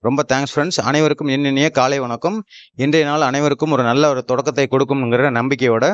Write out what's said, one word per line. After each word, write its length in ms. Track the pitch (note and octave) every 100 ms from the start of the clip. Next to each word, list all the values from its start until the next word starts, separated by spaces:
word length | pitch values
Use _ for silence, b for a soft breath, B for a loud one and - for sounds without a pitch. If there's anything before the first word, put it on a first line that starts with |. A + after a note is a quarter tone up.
ரொம்ப 180 | B2 C#3 C#3+
தேங்க்ஸ் 260 | C3 C#3
ஃப்ரெண்ட்ஸ். 260 | - D#3 F3
அனைவருக்கும் 500 | A#2+ D3 D#3 D3 D3+
என் 160 | C3+ C#3+
இனிய 200 | C3+ D#3
காலை 280 | D3+ B2+ C#3
வணக்கம். 400 | B2 A#2 E3+ G#3+ G3+ B B -
இன்றைய 300 | C3+ D#3 D3
நாள் 220 | D3+ C#3
அனைவருக்கும் 460 | C#3 D3 C#3 D#3
ஒரு 100 | C#3
நல்ல 260 | A#2+ B2+ D3
ஒரு 120 | C3
தொடக்கத்தை 420 | B2 B2+ D3 C3 C3+
கொடுக்கும்ங்கிற 640 | C3 C3+ C#3 B2 A#2+ C#3
நம்பிக்கையோட 540 | A#2+ B2+ C3+ B2+ A2+ C#3